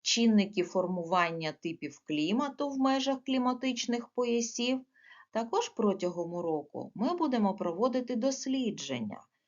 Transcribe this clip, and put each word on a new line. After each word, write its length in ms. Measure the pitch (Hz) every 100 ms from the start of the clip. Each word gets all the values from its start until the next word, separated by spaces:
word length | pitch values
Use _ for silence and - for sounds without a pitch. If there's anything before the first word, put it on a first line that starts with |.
чинники 600 | - - 233 214 196 -
формування 880 | 175 190 180 185 165 180 170 165 156
типів 480 | 151 170 - 147 - -
клімату 640 | 151 156 220 285 277 285
в 80 | 269
межах 460 | 262 269 269 269
кліматичних 840 | - 262 247 254 262 240 - 240 240
поясів. 720 | - 240 233 233 - 240 262 - _ - - -
Також 380 | 220 233 392 480
протягом 680 | - 208 190 180 170 170
уроку 580 | 175 170 156 147 - -
ми 220 | - 254 349
будемо 380 | 320 247 202
проводити 640 | 190 175 170 247 254 247 247
дослідження, 1040 | 269 269 269 262 233 - 139 131 107 101 - _